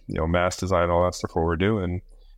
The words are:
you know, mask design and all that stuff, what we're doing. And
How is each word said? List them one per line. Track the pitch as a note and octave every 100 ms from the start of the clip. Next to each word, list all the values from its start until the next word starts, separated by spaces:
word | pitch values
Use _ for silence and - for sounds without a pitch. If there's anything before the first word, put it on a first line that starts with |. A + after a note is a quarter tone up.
| -
you | -
know, | D#2+
mask | F2 F2+ -
design | F#2 F2+ F2
and |
all | F2 F2+
that | -
stuff, | - F2
what | E2
we're | E2
doing. | G2 A2 F2+
And | F2+ - - -